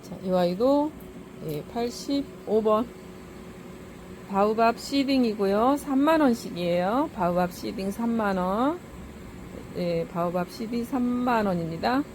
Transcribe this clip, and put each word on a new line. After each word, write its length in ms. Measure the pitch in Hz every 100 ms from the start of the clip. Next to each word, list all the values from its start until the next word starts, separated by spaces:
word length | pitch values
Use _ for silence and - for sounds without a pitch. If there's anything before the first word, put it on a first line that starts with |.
자, 120 | - 175
이 80 | 190
아이도, 600 | 185 175 180 254 285 302 - - - - - 160
예, 160 | 151 -
팔십오 880 | 240 240 - - 277 277 - - 214
번. 260 | 214 214 240 - - - - - - - - - - - - - -
바우밥 480 | 196 208 220 226 226
시딩이고요. 1000 | - 277 262 269 240 214 196 202 240 285
삼만 440 | 285 269 285 320
원씩이에요. 880 | 285 233 - 175 175 175 180 240 311 -
바우밥 360 | 175 175 180
시딩 380 | - 220 - 190
삼만 480 | 196 233 233 208 190
원. 420 | 180 202 262 349 - - - - - - - - - -
예, 300 | 175 170 170
바우밥 380 | 175 175 175 175
시딩 340 | - 220 240 233
삼만 640 | 269 247 247 247 233 208
원입니다. 560 | 175 165 165 214 262 294